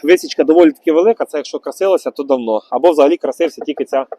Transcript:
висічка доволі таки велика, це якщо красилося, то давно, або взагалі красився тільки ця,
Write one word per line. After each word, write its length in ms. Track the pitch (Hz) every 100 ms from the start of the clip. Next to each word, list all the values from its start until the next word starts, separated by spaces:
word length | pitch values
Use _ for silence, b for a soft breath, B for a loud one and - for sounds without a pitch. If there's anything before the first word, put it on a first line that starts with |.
висічка 420 | 143 180 151 -
доволі 260 | 143 165 165
таки 220 | - 170
велика, 320 | 156 208 226
це 120 | 139 151
якщо 220 | - 147
красилося, 520 | 143 - 190 175 -
то 120 | -
давно, 380 | 139 131 113 107 -
або 200 | 123 165
взагалі 260 | 151 143 170
красився 460 | 139 - 165 - 147
тільки 180 | 143
ця, 220 | 127 135 127